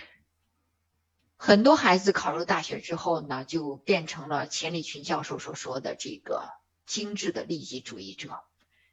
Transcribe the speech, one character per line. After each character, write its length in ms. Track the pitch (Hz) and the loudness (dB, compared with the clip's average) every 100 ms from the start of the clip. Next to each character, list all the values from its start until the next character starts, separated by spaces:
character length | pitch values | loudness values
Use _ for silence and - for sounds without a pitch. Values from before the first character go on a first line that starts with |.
| - _ _ _ _ _ _ _ _ _ _ _ _ - | -20 _ _ _ _ _ _ _ _ _ _ _ _ -6
很 260 | - 208 | 6 8
多 140 | 254 311 | 10 8
孩 220 | 247 185 | 8 6
子 140 | 196 | 4
考 220 | - - | 2 0
入 120 | 170 175 | -4 0
大 160 | 165 | 0
学 180 | - 131 | 0 -8
之 160 | - 165 | -6 -4
后 240 | 175 165 | 0 0
呢， 240 | 147 131 | 0 -6
就 320 | - 165 147 139 | -4 -4 -4 -6
变 300 | - 185 160 | 2 2 2
成 240 | 160 143 | -10 -4
了 160 | 143 - | -4 -2
钱 260 | - 160 | -4 -4
理 80 | 165 | -4
群 220 | 151 143 | -6 -10
教 200 | 156 156 | -4 -4
授 160 | - - | -2 -8
所 160 | - | -8
说 260 | 151 - 131 | -10 -8 -6
的 140 | - | -6
这 220 | - 127 113 | -6 -8 -10
个 320 | - - - - _ _ - | -6 -6 -6 -16 _ _ -8
精 280 | 214 208 | -6 -4
致 180 | 202 196 | -4 -4
的 120 | - | -4
利 140 | - 165 | -4 -8
己 200 | - 127 | -8 -12
主 180 | - - | -12 -14
义 160 | 98 | -14
者， 280 | - - - - _ _ _ _ | -14 -12 -14 -16 _ _ _ _